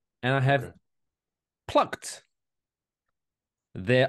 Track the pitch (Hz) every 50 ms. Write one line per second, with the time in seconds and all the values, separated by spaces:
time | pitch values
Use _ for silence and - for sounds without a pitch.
0 | _ _ _ _ - 123 135 135 131 131 143 139 123 - - _ _ _ _ _
1 | _ _ _ _ _ _ _ _ _ _ _ _ _ - - 294 240 - - -
2 | - - - - _ _ _ _ _ _ _ _ _ _ _ _ _ _ _ _
3 | _ _ _ _ _ _ _ _ _ _ _ _ _ _ - 107 92 98 123 127
4 | 131